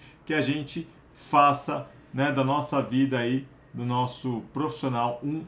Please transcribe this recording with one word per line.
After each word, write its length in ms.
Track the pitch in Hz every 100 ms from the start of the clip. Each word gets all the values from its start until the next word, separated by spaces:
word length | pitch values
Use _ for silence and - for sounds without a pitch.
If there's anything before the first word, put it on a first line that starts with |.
| - - -
que 80 |
a 80 | 156
gente 440 | 127 151 139 165 165 - -
faça, 800 | - - 147 143 139 - 143 - - -
né, 160 | 127 143
da 140 | 135
nossa 360 | 131 143 139 139
vida 380 | 107 127 135 127
aí, 260 | 120 131 - - -
do 100 | 120
nosso 600 | 120 123 127 - 127 117 -
profissional, 680 | 131 156 - 139 120 120 -
um 220 | 147 160